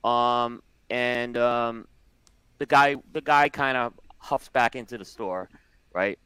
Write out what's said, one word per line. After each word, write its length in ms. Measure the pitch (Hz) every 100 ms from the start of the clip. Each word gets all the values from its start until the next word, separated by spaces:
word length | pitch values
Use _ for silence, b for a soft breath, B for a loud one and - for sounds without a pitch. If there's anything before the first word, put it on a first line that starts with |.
Um, 580 | 117 120 120 120 120 120 _ _ _
and, 480 | 123 123 123 120 120
um, 500 | 120 120 117 113 - _ _ _ _ _ _ _
the 60 | 143
guy, 300 | 143 143 143 -
the 100 | 156
guy 280 | 151 147 151
kinda 440 | - 135 131 120 - - _
huffs 300 | - 135 -
back 260 | 131 117
into 220 | 131 110 117
the 80 |
store, 440 | 95 - 101 92 90 b b b _
right? 260 | 90 101 -